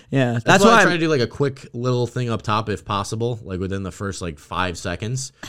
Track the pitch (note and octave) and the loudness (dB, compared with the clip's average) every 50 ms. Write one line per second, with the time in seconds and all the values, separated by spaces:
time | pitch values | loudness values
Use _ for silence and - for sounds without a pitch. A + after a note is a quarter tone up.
0 | - _ B2+ C3+ C3 A#2+ A#2 A#2+ - - F3 G3 G3+ A3+ A#3 A3 F#3+ F3 F3 E3 | -10 _ 0 0 2 2 0 0 4 4 6 8 8 8 8 8 6 4 4 2
1 | D#3+ D#3+ D#3 C3 A#2 A2 - - C#3+ C#3 C3+ - - - - A#2+ A#2+ B2+ B2 B2 | 0 0 2 0 0 -2 -2 -2 -2 -2 -2 -6 -12 -14 -10 -4 -2 0 0 0
2 | B2 A#2 - B2+ B2 A#2 A2+ G2+ - - G#2+ G#2 A2 G#2+ G2+ - - - G#2+ G2 | 0 -2 -2 -4 -2 -2 -4 -4 -2 0 0 0 0 -2 -4 -6 -4 -4 -4 -4
3 | G2+ - - A2 A#2 A#2+ B2 G#2+ - F#2 F#2+ F2 F#2+ F2+ G2 G2 G2 F#2 - - | -2 -4 -4 -4 -2 -4 -4 -6 -8 -8 -6 -4 -4 -4 -4 -6 -6 -8 -8 -8
4 | G2+ G2 F2+ - F#2 E2+ D2+ - - - F2 E2+ F#2 F#2 F2 - - F#2+ F2 - | -8 -8 -8 -8 -8 -10 -10 -12 -14 -8 -4 -2 -2 -2 -4 -6 -6 -6 -6 -6
5 | A2 G#2+ C3 C3 C3+ - - _ - | -6 -6 -6 -6 -8 -10 -14 _ -16